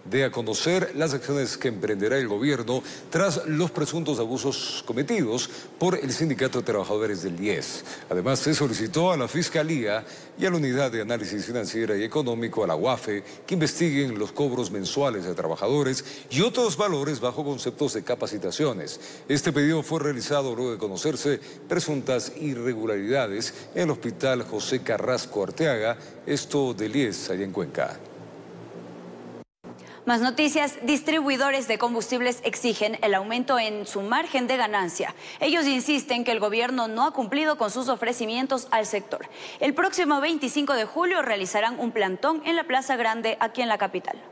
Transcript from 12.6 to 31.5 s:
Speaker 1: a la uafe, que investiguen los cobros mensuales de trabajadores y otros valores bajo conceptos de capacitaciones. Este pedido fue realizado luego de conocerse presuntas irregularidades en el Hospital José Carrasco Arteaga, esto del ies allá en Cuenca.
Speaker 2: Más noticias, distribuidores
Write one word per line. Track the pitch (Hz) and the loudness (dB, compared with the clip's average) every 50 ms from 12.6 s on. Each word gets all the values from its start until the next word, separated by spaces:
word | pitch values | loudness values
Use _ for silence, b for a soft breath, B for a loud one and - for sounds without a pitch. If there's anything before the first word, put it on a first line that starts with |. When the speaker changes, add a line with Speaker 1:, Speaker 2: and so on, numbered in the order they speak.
Speaker 1:
a | 104 | 2
la | 87 80 | 2 2
uafe, | 78 95 127 127 - - 110 101 101 B B B B B | 2 2 2 2 0 -2 -4 -4 -4 B B B B B
que | - 185 | -2 0
investiguen | 175 156 139 - - 175 165 139 139 143 131 113 101 | 2 2 2 2 2 2 2 4 2 2 0 0 -2
los | 104 95 | -4 -4
cobros | - - 147 135 120 123 117 90 | 0 0 0 2 2 0 -2 -2
mensuales | 101 101 95 87 - 139 143 135 110 98 85 | -2 -4 -4 -2 0 2 0 2 0 -2 -4
de | 92 87 | -4 -4
trabajadores | 82 82 80 82 - 98 107 135 147 143 131 131 - B B B B B B | -2 -2 -2 0 0 0 2 2 2 2 2 0 -2 B B B B B B
y | 117 135 | 0 2
otros | 202 247 - 254 240 214 151 | 2 2 4 2 2 2 2
valores | 131 208 202 170 139 139 147 151 117 | 2 2 2 2 0 0 -2 -2 0
bajo | 113 123 110 151 | -2 -2 -2 -2
conceptos | 151 143 143 120 - 131 - - 147 139 - | -4 -2 -4 -2 -4 -6 0 0 0 0 0
de | 110 90 | -2 -2
capacitaciones. | - 120 - 117 - 107 101 92 92 85 - 156 139 117 92 - - - - B B B B B | -2 -2 -2 -2 -4 -4 -4 -4 -4 0 0 0 0 0 -2 -6 -8 -10 -12 B B B B B
Este | - 143 143 - 175 | 0 0 2 2 2
pedido | 143 147 143 151 165 156 | 2 4 4 4 4 2
fue | 139 - 160 160 | 0 0 -2 0
realizado | 143 151 139 120 107 - 147 143 135 131 117 | 0 0 -2 -2 -2 0 2 2 2 0 -2
luego | 113 127 123 | -2 -2 -2
de | 117 95 | -2 -2
conocerse | 107 104 95 87 - 156 143 123 - 147 139 - B B B B - | -4 -4 -4 0 0 0 0 2 2 2 2 2 B B B B -4
presuntas | - 175 175 - - 151 135 110 - 131 120 - - - - | -2 0 0 0 0 -2 0 2 2 0 0 0 -4 -8 -4
irregularidades | 156 147 131 120 117 127 120 110 110 113 107 98 98 107 131 139 123 104 98 107 - - B B B B - | -4 -4 -2 0 0 -2 0 0 0 0 0 0 2 2 2 2 2 0 -2 -4 -4 -6 B B B B -2
en | - 180 | 0 2
el | 160 | 2
Hospital | 135 - - 117 107 - - 131 131 123 | 0 0 -2 -6 -4 0 2 2 2 2
José | 110 - 113 104 - - 131 127 | 0 -4 -4 -4 -2 0 -2 -2
Carrasco | 127 - 113 101 - 123 127 120 - - - 104 | 0 0 0 0 2 0 0 0 -2 -2 -2 0
Arteaga, | 95 92 92 - 160 156 127 110 107 113 117 B B B B B - | 0 0 0 0 2 2 2 2 2 0 0 B B B B B -2
esto | - 143 139 - - - 147 139 127 117 | -2 -2 -2 0 0 0 2 2 2 0
del | 95 110 107 110 | -2 -4 0 2
ies | 143 135 107 90 - - - | 2 2 2 0 -4 -4 -4
allá | 95 92 98 | -2 -2 -2
en | 98 | -2
Cuenca. | 87 98 87 - - 73 65 - 73 - - - - - - - - - - - - - - - - - - - - - - - - - - - - - - _ _ _ - - - B B B B B B | -2 -4 -4 -2 -2 -2 -2 -2 -4 -10 -14 -16 -16 -16 -16 -16 -16 -16 -16 -16 -16 -16 -16 -14 -14 -14 -14 -14 -16 -14 -14 -14 -16 -14 -14 -14 -14 -14 -16 _ _ _ -18 -18 -16 B B B B B B
Speaker 2:
Más | 240 240 226 | 0 2 4
noticias, | 240 262 240 311 302 285 - 311 294 277 - - | 2 2 2 2 2 4 4 2 2 0 -2 -2
distribuidores | 240 240 302 254 294 320 294 320 277 285 277 247 277 277 | 2 2 2 2 4 2 2 4 4 2 2 4 4 2